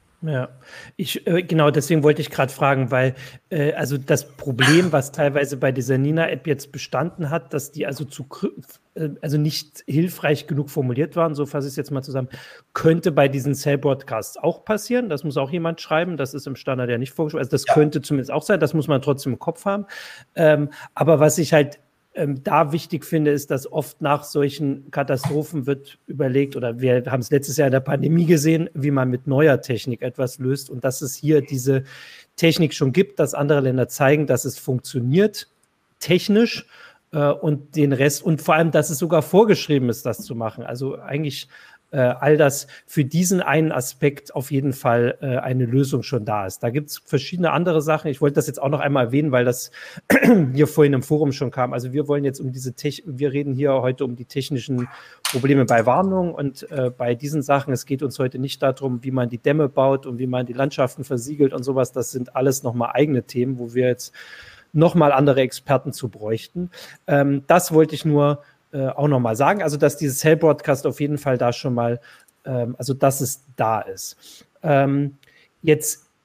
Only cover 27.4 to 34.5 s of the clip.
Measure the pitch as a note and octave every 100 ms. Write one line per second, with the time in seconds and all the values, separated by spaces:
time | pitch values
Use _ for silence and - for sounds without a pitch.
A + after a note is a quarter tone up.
27.4 | C#3 C3+ C#3 C3 C3 C#3+ C#3 E3 E3 E3
28.4 | D3+ D#3+ E3+ D3 C#3+ C#3 B2+ B2 C#3 C3+
29.4 | D#3 B2+ - A2+ - A#2 B2+ - B2+ -
30.4 | B2+ C#3 - B2+ C3 B2+ C3+ - C#3+ D3+
31.4 | - C3+ B2+ C3+ C3 - - - - -
32.4 | E3 D#3 D3+ - C3+ C#3+ G3 - C#3+ C3+
33.4 | C#3+ D3 C3 B2+ A#2+ - C3+ D3+ C#3 B2+
34.4 | C3